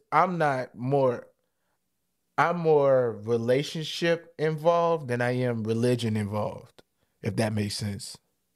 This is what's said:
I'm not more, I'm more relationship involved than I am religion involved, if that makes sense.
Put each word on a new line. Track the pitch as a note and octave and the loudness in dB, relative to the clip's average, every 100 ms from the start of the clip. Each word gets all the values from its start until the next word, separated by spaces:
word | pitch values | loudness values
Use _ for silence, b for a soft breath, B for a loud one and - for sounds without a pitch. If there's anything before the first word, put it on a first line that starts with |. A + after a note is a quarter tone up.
| - | -2
I'm | D3+ F#3 E3+ | 2 2 2
not | D3+ C3 - | 0 -2 -6
more, | G2 B2+ C#3 B2+ A2+ - _ _ _ _ _ _ _ _ _ _ - | -6 -2 2 2 0 -8 _ _ _ _ _ _ _ _ _ _ 0
I'm | D#3+ F3 | 0 2
more | D#3+ D3 C#3 C3 A#2+ G#2 | 4 4 6 4 2 -2
relationship | G#2+ A#2 A#2 C3 D#3 E3 D3+ - E3+ E3 - - | -2 0 2 0 0 -8 -8 -2 0 -2 -4 -4
involved | D#3 D#3 E3 E3+ E3+ D#3+ B2+ | -4 0 2 2 2 -2 -2
than | B2 | -2
I | B2 B2+ | 0 0
am | B2 A2+ | -2 -2
religion | A2 A2+ B2 A#2+ A2+ G#2+ | -2 0 2 2 0 -2
involved, | G2+ G#2 A2 - - _ _ _ _ _ | -4 -4 -6 -8 -18 _ _ _ _ _
if | - G2 | -6 -2
that | A2 | 0
makes | G#2+ G#2 - | 0 -4 -4
sense. | G#2 G2 - - _ _ _ | -8 -8 -12 -18 _ _ _